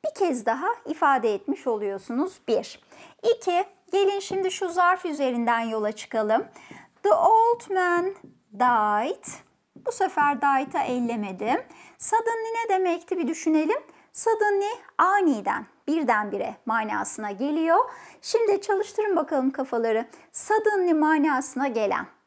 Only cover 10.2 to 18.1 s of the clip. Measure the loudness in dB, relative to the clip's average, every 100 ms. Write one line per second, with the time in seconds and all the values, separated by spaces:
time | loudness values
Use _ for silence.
10.2 | 2 2 2 2 0 -4 -2 -2 -2 -4
11.2 | -6 -6 -2 -2 -4 -20 -20 -6 0 0
12.2 | 0 -2 -4 -4 0 0 2 -2 -4 -2
13.2 | -2 -2 2 2 2 -2 -4 -20 _ -4
14.2 | 0 2 2 2 -2 -6 -8 0 2 4
15.2 | 2 0 -2 -6 -8 _ -4 -2 2 0
16.2 | 0 -6 -6 -8 -4 -2 -2 -4 -4 -6
17.2 | -8 -6 -4 0 2 2 2 -6 -20